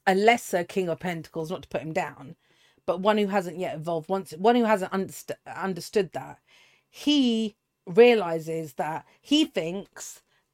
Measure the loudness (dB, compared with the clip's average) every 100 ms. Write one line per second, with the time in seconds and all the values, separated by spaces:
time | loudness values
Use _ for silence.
0 | 0 4 4 4 0 -4 -2 -4 -2 -4
1 | -6 -8 -8 -8 -6 -8 -6 -8 -4 -6
2 | -6 -10 -18 -20 _ _ _ _ -4 0
3 | 2 2 2 0 -2 -6 -6 -6 -4 -4
4 | -2 -4 -4 2 4 6 4 2 2 -2
5 | -4 -8 -12 -14 -12 -8 -6 -6 -2 -2
6 | -2 -4 -12 -18 _ _ _ _ _ -6
7 | 0 2 4 2 -2 -8 _ _ -2 6
8 | 8 6 2 -4 -4 -8 -8 -6 -6 -6
9 | -10 _ -2 0 0 -2 -4 -8 -10 -18
10 | -18 -20 _ _ _